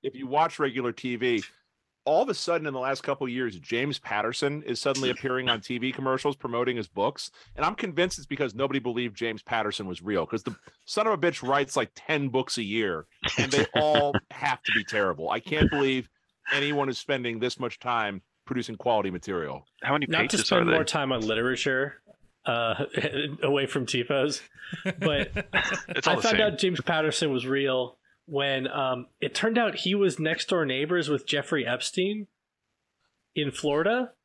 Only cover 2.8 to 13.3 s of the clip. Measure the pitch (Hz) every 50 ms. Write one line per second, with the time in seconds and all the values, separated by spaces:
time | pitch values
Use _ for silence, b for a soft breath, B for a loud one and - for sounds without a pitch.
2.8 | 127 135 135 131 - - 139 - 139 127 120 127 131 117 98 87 73 - 113 117
3.8 | 127 147 139 - _ - 104 104 107 113 123 - - 143 143 151 151 - 123 117
4.8 | - 139 135 131 135 127 123 - - 135 127 131 127 127 120 110 98 - 123 120
5.8 | 117 131 127 - 135 135 131 127 - 147 135 - - 127 117 120 123 127 123 120
6.8 | 107 - _ 101 101 120 - - - - B B B B B - 147 165 214 -
7.8 | - 196 160 143 175 185 180 - 143 - 147 135 147 127 101 113 139 139 135 139
8.8 | 117 123 120 120 123 120 104 - 117 117 113 104 - - 120 113 107 104 101 -
9.8 | 107 95 90 85 82 98 104 92 80 - - - - - 202 - B B B B
10.8 | _ - - 208 214 220 214 170 143 175 147 - - 123 135 143 143 135 - 143
11.8 | 120 - _ - - - 156 151 143 135 117 131 127 - - - 113 98 104 113
12.8 | 110 98 87 78 76 _ _ _ - -